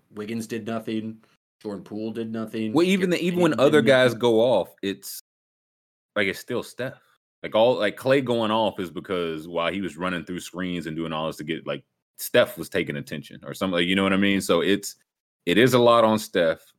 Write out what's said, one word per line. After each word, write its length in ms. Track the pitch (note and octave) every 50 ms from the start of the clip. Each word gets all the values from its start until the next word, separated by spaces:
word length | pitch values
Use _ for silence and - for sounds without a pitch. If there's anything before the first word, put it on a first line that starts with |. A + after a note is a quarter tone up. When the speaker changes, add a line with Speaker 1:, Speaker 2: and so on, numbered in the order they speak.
| _ _
Speaker 1:
Wiggins 360 | - G#2 G#2 G2+ A2+ A#2 A2
did 200 | A2 A#2 A2+ G#2
nothing. 580 | A2+ A2+ A2+ A2+ - A2+ A2 A2 A2 A2 - _ _ _ _ _ _ _ _ -
Jordan 200 | A2 G2+ G2 -
Poole 300 | - G#2+ G#2+ G#2+ A2+ G#2+
did 180 | A2+ A2+ A2+
nothing. 440 | A2+ A2+ A2 A2 - A2+ A2 A2 A2
Speaker 2:
Well, 120 | D3+ F3
even 220 | F#3 F#3+ F#3+ F#3 F3+
Speaker 1:
Gary 100 | E3+ D3
Speaker 2:
the, 60 | E3
even 140 | F3+ F3 F3
when 120 | F3 D#3+ C#3+
Speaker 1:
Payton 120 | A#2 B2+
did 20 |
Speaker 2:
other 160 | D3 D3 D3+ A#2
guys 280 | C3+ C3 B2+ B2+ B2+
Speaker 1:
nothing. 100 | A2+ A2
Speaker 2:
go 200 | A#2+ A#2+ A2+ A2
off, 340 | A2+ B2+ A#2 F#2+ E2+ - - _ -
it's, 380 | G2 F#2+ G2 - - - - - _ _ _ _ _ _ _ _ _ _ _ _ _ _ _ _ _ -
like, 140 | G#2 G#2 F#2+
it's 100 | F2 -
still 240 | - - B2 A2 -
Steph. 380 | - - - B2 C3 - - _ _ _ _ _ _ _ _ -
Like, 120 | E2 -
all, 220 | G#2+ A2+ B2 B2+
like, 200 | E2+ G#2 G#2 G2
Klay 260 | - - C3 C3+ C#3+ C3
going 280 | B2 A#2+ A#2 A2+ G#2
off 280 | G#2+ A2+ A2+ G2 - -
is 120 | F#2+ E2+
because 580 | D2+ E2+ D#2 - F#2+ F2+ F2 E2 D#2+ D#2 D#2 F2
while 240 | E2+ E2 E2+ E2+ F2
he 80 | G2
was 160 | G2 E2+ D2
running 300 | D#2 F2+ F#2 F2+ E2+ D#2
through 140 | - F2+ E2+
screens 460 | - - - F2 F#2 F2+ F2 E2+ D2+
and 80 | E2 D#2+
doing 200 | D#2+ E2 D#2+ D#2+
all 120 | D#2 D#2+
this 100 | D#2+ D2+
to 80 | - D#2+
get, 220 | D#2 D#2+ D#2 -
like, 180 | D2 C#2+ C#2 - _ _ _ _ _ _ -
Steph 400 | - - - B2 A2+ - - -
was 100 | E2 -
taking 280 | - F#2 D#2+ D2 C#2+
attention 440 | C#2+ - - E2+ D2+ C#2+ - - - -
or 100 | C#2 C#2
something, 220 | - G2 F#2+ F2+
like, 100 | E2+ F2
you 100 | F2+ F#2+
know 60 | G2 F#2+
what 100 | G2 G2
I 60 | F#2+
mean? 240 | G2+ G2+ G2 F#2+ F#2
So 180 | - F#2+ E2+
it's, 360 | D#2 F#2 G2+ G2+ - - - _ _ _ _ _ _ _ _ _ _
it 100 | F2 F2
is 160 | G2 A#2+ C3 A#2+
a 60 | B2
lot 260 | A#2+ A#2+ A#2 A#2 A2+
on 140 | A2 A2 G#2+
Steph. 540 | G#2+ - - G2 E2+ D#2+ D#2+ - _ _ _